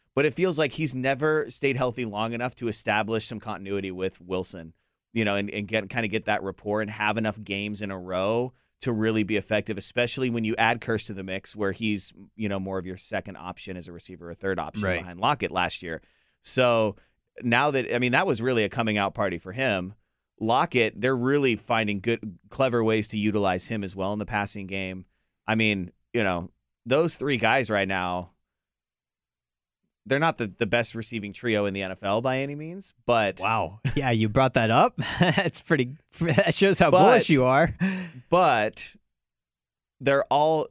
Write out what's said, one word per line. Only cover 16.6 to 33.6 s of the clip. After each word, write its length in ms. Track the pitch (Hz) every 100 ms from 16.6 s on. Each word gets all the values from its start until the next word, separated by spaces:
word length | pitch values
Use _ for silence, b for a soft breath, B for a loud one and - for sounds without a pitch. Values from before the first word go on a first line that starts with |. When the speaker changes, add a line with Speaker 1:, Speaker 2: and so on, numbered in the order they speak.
| 123 117 107 98 _ _ _ -
Speaker 1:
now 280 | 123 120 147
that, 220 | 135 120
I 60 | 120
mean, 140 | 123
that 140 | 131 190
was 160 | 120
really 220 | 123 120
a 40 | 104
coming 300 | - 113 104
out 160 | 98
party 240 | - 101 87
for 140 | 95
him. 420 | 110 135 98 92 107 _ _ _ -
Lockett, 640 | 110 127 165 127 110 -
they're 160 | 123 131
really 400 | 123 143 135 107
finding 440 | - 113 104 101
good, 380 | 117 113 110 87 _
clever 340 | - 131 117
ways 240 | 110 110 104
to 100 | 107
utilize 480 | 107 104 98 92 -
him 140 | 110
as 140 | 98 95
well 160 | 95
in 60 | 104
the 80 | 101
passing 400 | 104 101 104 95
game. 400 | 95 95 92 - _ _ _ -
I 80 |
mean, 360 | 110 110 101 90 - _
you 100 | 117
know, 280 | 101 87 90 _ _ _
those 300 | 117 135 165
three 240 | - 139 131
guys 320 | 110 135 110
right 180 | 101 95
now, 440 | 95 90 90 90 _ _ _ _ _ _ _ _ _ _ _ _ _ _ _ _ _ -
they're 120 | 135
not 180 | 165 151
the, 80 | 110 87
the 80 | 107
best 280 | 120 117
receiving 380 | 113 107 117 101
trio 340 | 95 120 107 101
in 80 |
the 80 | 98
N 80 | 95
F 120 | 92
L 180 | 101 107
by 180 | 127 131
any 160 | 139
means, 400 | 147 156 185 - _ -
but 340 | 117 104 92
Speaker 2:
Wow. 400 | 101 113